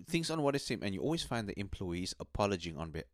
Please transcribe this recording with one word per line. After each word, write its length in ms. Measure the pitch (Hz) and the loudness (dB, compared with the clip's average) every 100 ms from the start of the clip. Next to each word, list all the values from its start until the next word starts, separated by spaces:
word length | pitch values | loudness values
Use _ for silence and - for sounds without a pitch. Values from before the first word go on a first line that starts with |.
<clears throat> 20 | 90 | -2
things 220 | 170 160 | 0 2
aren't 140 | 160 | 2
what 120 | 143 139 | 4 4
it 60 | |
seems, 220 | - 117 | 2 -2
and 100 | 101 | 0
you 80 | 95 | 0
always 220 | 127 165 | 0 0
find 240 | - 120 104 | 0 -2 -2
the 120 | - | -4
employees 540 | 98 - 92 87 90 - | -4 -4 -2 0 -2 -6
apologizing 580 | - - 101 95 85 78 | -6 2 4 2 -2 -6
on 140 | 82 | -4
be-, 120 | 76 - | -6 -6